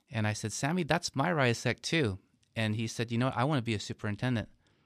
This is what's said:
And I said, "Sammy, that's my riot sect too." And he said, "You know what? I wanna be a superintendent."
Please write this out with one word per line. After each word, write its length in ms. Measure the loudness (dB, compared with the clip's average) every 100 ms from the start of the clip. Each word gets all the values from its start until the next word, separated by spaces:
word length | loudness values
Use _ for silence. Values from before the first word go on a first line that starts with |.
| -8
And 140 | -2 0
I 80 |
said, 200 | 0 -4
"Sammy, 300 | -2 0 0
that's 320 | 2 0 0 -2
my 160 | 0
riot 260 | 4 2 2
sect 260 | 0 -2
too." 360 | 0 2 2 -2 _ _ _ -2
And 200 | 0 0
he 100 | -2
said, 240 | -4 -2
"You 60 | 0
know 80 | 0
what? 100 | 2
I 60 |
wanna 180 | 2 2
be 100 | 0 -2
a 40 |
superintendent." 720 | -2 -6 -4 -2 0 -2 -4 -12 _ _